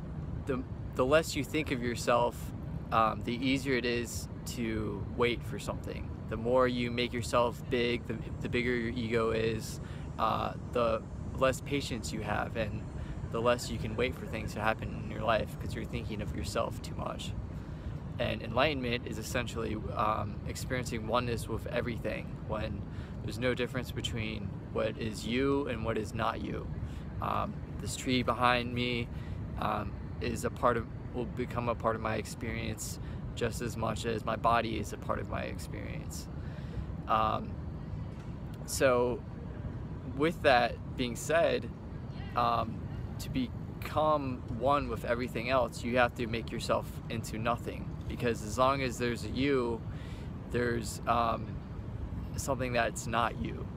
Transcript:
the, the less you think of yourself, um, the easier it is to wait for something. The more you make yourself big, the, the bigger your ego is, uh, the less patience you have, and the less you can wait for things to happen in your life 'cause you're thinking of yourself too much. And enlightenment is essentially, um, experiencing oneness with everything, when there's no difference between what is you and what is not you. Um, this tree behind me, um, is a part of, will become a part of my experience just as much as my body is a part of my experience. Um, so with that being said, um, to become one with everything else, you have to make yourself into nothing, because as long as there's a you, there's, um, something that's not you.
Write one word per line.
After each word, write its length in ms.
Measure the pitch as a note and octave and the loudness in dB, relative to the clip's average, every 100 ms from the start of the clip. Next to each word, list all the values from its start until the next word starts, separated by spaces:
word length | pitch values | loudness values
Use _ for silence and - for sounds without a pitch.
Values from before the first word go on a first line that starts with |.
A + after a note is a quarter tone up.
| - - - - - | -6 -6 -6 -4 -2
the, 160 | B2+ - - - - | -2 -2 -6 -4 2
the 100 | C3 | 6
less 300 | D#3 D#3+ D#3 | 8 6 0
you 80 | |
think 280 | B2 D#3 D3+ | 0 0 0
of 100 | C3 | 0
yourself, 540 | B2 A2+ - A#2+ A#2+ A2+ - - - - - | 0 0 4 6 6 2 -6 -6 -6 -6 2
um, 300 | A#2 A2 G#2+ | 4 6 4
the 100 | G#2 | -2
easier 420 | A#2+ C3 C3+ C3+ B2+ | 0 2 2 4 2
it 100 | A#2+ | 2
is 420 | A#2+ A#2 - - - - | 0 -2 -4 -6 -6 -6
to 600 | - A2+ A2 G#2+ G2+ G#2+ - | -2 0 0 -2 -2 -4 2
wait 260 | A#2+ A#2 | 2 2
for 160 | - G#2 | -2 -4
something. 500 | - G2+ - G#2+ G#2 - - | -4 -4 -6 -6 -6 -6 -4
The 80 | A2 | -2
more 300 | A2+ B2+ B2+ | 4 6 6
you 240 | B2 A#2+ | 4 0
make 220 | A#2+ B2 | 2 0
yourself 480 | A#2+ G#2+ B2+ A#2+ A2 - | 0 2 4 4 2 0
big, 380 | B2 A#2+ A#2 - | 2 2 2 -2
the, 100 | A2 - - | -6 -6 -6
the 80 | A#2 | -2
bigger 260 | B2 A#2+ B2 | 0 2 0
your 160 | A#2 | 0
ego 400 | B2 A2 A2+ A2+ | -2 0 2 4
is, 480 | A2 A2+ A2 A2 - - - - - | 4 2 0 -4 -6 -8 -8 -8 0
uh, 360 | A2+ A2 G#2+ G#2 - | 2 2 0 -4 -2
the 300 | A#2+ A#2 A2 - - - - | 2 4 2 -2 -6 -6 2
less 240 | C3 B2+ | 4 4
patience 500 | - C#3+ - A#2+ G2+ | 0 -2 -2 -4 -4
you 100 | G#2+ | -4
have, 360 | G#2 G#2 G#2 A2+ | -2 0 0 -2
and 240 | A2 - - - - - - | -2 -4 -6 -6 -6 -6 -4
the 100 | A#2 | 2
less 280 | A#2 A#2+ - | 4 4 2
you 80 | A2+ | -4
can 180 | A#2 A2 | -2 0
wait 200 | B2+ - | 0 -2
for 100 | G#2+ | -6
things 280 | A2 A2 | -4 -4
to 60 | A2 | 0
happen 440 | G#2+ A2 A2 - | 2 2 -2 -4
in 80 | - | -6
your 100 | A2 | -2
life 340 | A2 A2 G#2 - | 2 4 2 -4
'cause 160 | - A2+ | -4 -4
you're 100 | A2 | -4
thinking 360 | A#2+ A2 G#2 | -4 -4 -4
of 140 | G#2 - | -4 -4
yourself 460 | G#2 A2+ A#2 - | -2 0 0 -2
too 140 | - - | -6 -6
much. 360 | - - - - - - - - - - - - | -4 -4 -6 -6 -6 -8 -8 -8 -6 -6 -6 -2
And 220 | A#2 A2 | 0 0
enlightenment 680 | A#2 A2+ D3+ C#3+ B2 A#2+ B2 | 0 2 4 2 0 -2 -2
is 100 | A2 | -6
essentially, 580 | G#2+ B2+ A2+ A#2 A2 G#2+ - A#2 | -2 -2 -2 -2 -2 -4 -2 0
um, 400 | G#2+ G#2+ G#2 - - | 2 2 -2 -4 -6
experiencing 600 | - - B2+ A2+ A#2 A2 | -6 -2 -2 -2 -4 2
oneness 400 | A#2 B2 A2+ - | 2 2 0 -2
with 180 | A2 - | -4 -2
everything, 680 | A#2+ B2 A2+ G#2+ A#2 A#2 - - | 0 0 -2 -2 -4 -6 -8 -4
when 340 | G#2+ G#2+ G2+ - - - - | -2 -2 -4 -6 -8 -8 -6
there's 160 | - A2 | -6 0
no 140 | B2+ A#2+ | 2 2
difference 360 | A#2+ C3+ A#2+ | 0 -2 -2
between 580 | - A2+ A#2 A2 A2 G2+ - - | -4 -2 -2 -2 -4 -6 -6 -4
what 260 | A#2 A2 A2 | 0 0 0
is 280 | A2+ G2 G#2+ | -4 -2 0
you 420 | A#2+ C#3 C#3 C#3+ | 2 4 4 2
and 160 | A#2 A2 | 0 0
what 120 | A2 | 0
is 160 | G#2 | -2
not 280 | A2 A2 - | 0 0 0
you. 260 | - A2+ - - - - - - | -2 -4 -4 -4 -4 -6 -6 -2
Um, 320 | G#2 G#2 G2+ - - - | 0 2 0 -4 -6 -6
this 140 | A#2 - | -4 -2
tree 260 | - B2+ | 2 4
behind 520 | B2 A2+ B2 B2 A#2+ | 4 4 6 4 2
me, 340 | A#2+ B2 A#2+ A#2+ - - - - - | 0 0 0 -2 -4 -6 -6 -4 -2
um, 320 | G#2 G#2 G#2 - - - | 0 0 -2 -6 -6 -4
is 240 | B2 A2+ A#2+ | -2 -2 -2
a 40 | |
part 280 | A2 B2+ A#2 | 4 4 4
of, 80 | A2+ - - | 0 -6 -6
will 120 | A#2+ A#2+ | -4 -4
become 440 | - B2 A#2+ A#2+ | -2 -2 0 0
a 60 | A2+ | 2
part 200 | A#2 A2 | 2 2
of 60 | |
my 140 | A2 A2 | 0 -2
experience 840 | G#2 - A#2 A2+ A2+ A2 - - - - - - | -4 -6 -4 -2 -2 -4 -6 -6 -6 -6 -6 -2
just 260 | A#2 - | -2 0
as 140 | A#2+ A#2 | -4 0
much 300 | A2 A2 A#2 | 0 0 0
as 180 | A2 | 0
my 120 | A#2 A2 | -2 2
body 440 | A2+ A#2 A2+ A2 | 6 6 4 -2
is 140 | G#2 | -4
a 40 | - | -4
part 200 | - - | -2 -2
of 100 | - | -2
my 140 | - | -4
experience. 880 | B1 B1 - A1 A1+ A#1 - - - - - - - - - - - | -4 -4 -6 -6 -6 -6 -6 -8 -8 -8 -6 -6 -6 -4 -4 -4 2
Um, 420 | A2+ A2 A2+ G#2+ - - - - - - - - - - - - | 4 6 2 -2 -6 -6 -6 -6 -6 -6 -6 -8 -8 -8 -8 -4
so 520 | - C3+ B2 B2 A#2 - - - - - - - - - B2+ | 4 6 6 4 0 -4 -8 -6 -6 -6 -6 -6 -6 -6 0
with 280 | D#3 E3+ | 2 4
that 320 | D3+ B2 A#2+ - - - | 8 8 6 0 -6 -2
being 200 | B2 A#2 | -2 -2
said, 520 | - D#3+ D3+ B2 A#2 - - - - - - B2 | 2 4 4 4 0 -8 -10 -8 -8 -8 -2 2
um, 400 | A#2+ A#2 A2+ - - - - - | 4 2 0 -4 -6 -6 -6 -6
to 100 | - | -4
become 1120 | C3+ B2 - - - - D3+ D#3 D3+ C3+ B2+ - A#2 | -2 -2 -4 -8 -8 -2 2 4 4 2 -4 -4 0
one 280 | B2 C#3+ B2+ | 4 4 4
with 160 | A2 | -2
everything 460 | A2 A#2+ B2 A#2 A2+ | 0 0 0 -2 2
else, 340 | C3 A#2 - | 4 4 0
you 140 | A#2+ B2+ | 2 6
have 160 | A#2+ - | 6 4
to 120 | A#2 | -2
make 240 | A#2 A2 | -2 -2
yourself 400 | A#2 - A2+ - - - | -4 2 2 0 -6 -6
into 280 | A#2 - A2 | -4 -4 -2
nothing, 520 | A2+ A#2 A2 G2 - - - | 0 0 -2 -6 -6 -6 -6
because 360 | A2+ B2 A2 | 0 0 0
as 140 | G#2+ G#2+ | -2 4
long 240 | B2+ C#3 | 6 6
as 160 | C3 A#2 | 0 2
there's 280 | A#2+ A2+ G#2+ | 0 0 -2
a 40 | |
you, 520 | A2+ C#3 C3+ A#2 A2+ - - - - - - - | 2 4 4 2 0 -4 -6 -6 -8 -8 -8 -4
there's, 500 | A#2+ A#2+ A#2 - - - | 0 2 0 -2 -2 2
um, 400 | A#2+ A#2 A2 A2 F#2 - - - - - - - - | 4 4 2 -2 -6 -8 -8 -8 -6 -6 -6 -4 -4
something 380 | - C3 B2+ | 0 0 2
that's 340 | A#2+ A#2 - A#2+ | 2 2 0 0
not 320 | A#2 A2+ - | 2 2 2
you. 260 | A2 A2 - | -2 -4 -6